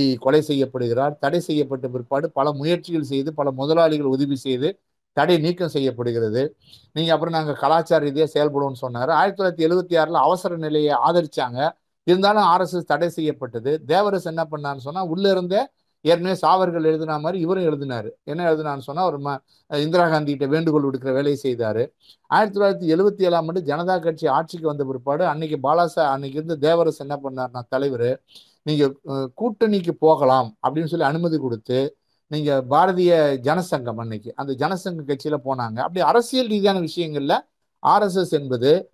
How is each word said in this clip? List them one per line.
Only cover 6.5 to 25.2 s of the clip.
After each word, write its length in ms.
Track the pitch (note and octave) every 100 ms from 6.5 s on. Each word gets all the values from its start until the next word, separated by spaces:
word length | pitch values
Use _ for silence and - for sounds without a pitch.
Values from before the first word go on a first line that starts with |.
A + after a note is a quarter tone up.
| _ _ - _
நீங்க 200 | D3+ E3
அப்புறம் 220 | D#3 E3
நாங்க 200 | D#3+ D3+
கலாச்சார 480 | C3+ C#3+ D#3+ - D#3+
ரீதியா 240 | D3 C#3 D3+
செயல்படுவோம்னு 540 | D3 D3 C#3 C#3+ B2+
சொன்னாரு. 300 | B2+ A#2+ C3+
ஆயிரத்தி 260 | D#3 G3 F#3
தொள்ளாயிரத்தி 280 | F#3 E3 D#3+
எழுபத்தி 300 | F3+ F3 E3
ஆறுல 240 | D#3 E3
அவசர 360 | C#3 F3 F#3 E3
நிலையை 360 | D#3 D3+ D3 C3
ஆதரிச்சாங்க, 640 | C#3+ F3 D#3 - B2 B2 D#3 - _ _ -
இருந்தாலும் 360 | F#3 G3+ G#3+
ஆர் 180 | F3+ F3+
எஸ் 120 | E3+
எஸ் 120 | F3 -
தடை 240 | D3 E3+
செய்யப்பட்டது. 640 | - D#3 B2 B2+ A#2 B2+ D#3 C3
தேவரஸ் 380 | F3 G#3 F#3+ E3+
என்ன 180 | D#3+
பண்ணாருன்னு 440 | D#3 D3+ C#3+ C#3 B2+
சொன்னா, 160 | F3+
உள்ள 220 | F3+ E3 G3
இருந்த 240 | F#3 F3+ G3+ C4+ _ _ _ D3+
ஏற்கனவே 300 | E3+ F3+ F#3
சாவர்கள் 480 | D#3+ F#3 F3+ E3+
எழுதின 340 | D#3+ D#3 D#3+ D3+
மாதிரி 180 | D#3 F#3
இவரும் 240 | E3 F#3+
எழுதினாரு. 460 | E3+ D3 C#3 A#2+ G#2+ -
என்ன 180 | - D#3
எழுதினான்னு 360 | F3 D#3 D#3 C#3
சொன்னா, 240 | B2+ D3+ F#3
ஒரு 140 | D3
ம-, 180 | C#3+ C#3 _ _ -
இந்திரா 340 | D3 D3+ F3 E3+
காந்தி 220 | D#3 D3
கிட்ட 160 | C#3 C#3
வேண்டுகோள் 380 | D#3 E3 D3+ C#3
விடுக்கிற 260 | C3 C3+
வேலையை 260 | C3 C#3+ C#3
செய்தாரு. 440 | C3+ A#2+ A2 G#2+ C3 _ _ _ -
ஆயிரத்தி 240 | E3 G#3+ G3+
தொள்ளாயிரத்தி 320 | G3+ F#3 E3+
எழுபத்தி 360 | D#3+ G3+ G3
ஏழாம் 240 | F3+ E3+ D#3+
ஆண்டு 140 | F#3
ஜனதா 340 | C#3+ D3+ F3 F#3
கட்சி 280 | E3 D#3+ D3+
ஆட்சிக்கு 400 | C#3 D#3+ F3 D#3
வந்த 180 | D3 C3+
பிற்பாடு 380 | B2+ C3 D3+